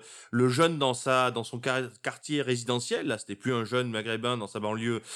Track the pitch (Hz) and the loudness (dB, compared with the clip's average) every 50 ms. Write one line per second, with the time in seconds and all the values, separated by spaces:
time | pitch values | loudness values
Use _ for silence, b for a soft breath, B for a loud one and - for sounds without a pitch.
0 | B B B B B B 113 120 123 127 120 143 165 170 165 143 139 131 120 - | B B B B B B 2 4 4 4 6 4 4 4 4 2 2 2 2 0
1 | - 135 131 127 127 123 120 117 113 - 127 120 127 135 127 131 127 120 - - | 2 2 4 4 4 2 0 -2 -6 -6 -8 -4 -2 0 0 0 -2 -4 -8 -8
2 | - 131 127 - - - 151 143 127 127 123 120 117 123 123 123 - - 226 - | -8 -8 -8 -8 -6 -4 -2 0 0 0 0 -2 0 0 0 0 0 -2 -4 -2
3 | - 147 113 107 - - 101 - - 127 127 117 110 101 123 127 127 120 113 107 | -2 -2 -4 -4 -4 -10 -10 -6 -2 -2 0 0 0 0 0 -2 -2 0 -2 -4
4 | 107 113 113 113 117 123 123 117 104 98 - 107 104 107 110 110 113 120 117 107 | -2 -2 -4 -2 -2 -2 -2 -2 -4 -6 -6 -4 -4 -2 -2 -2 -2 -2 -2 -2
5 | B B B | B B B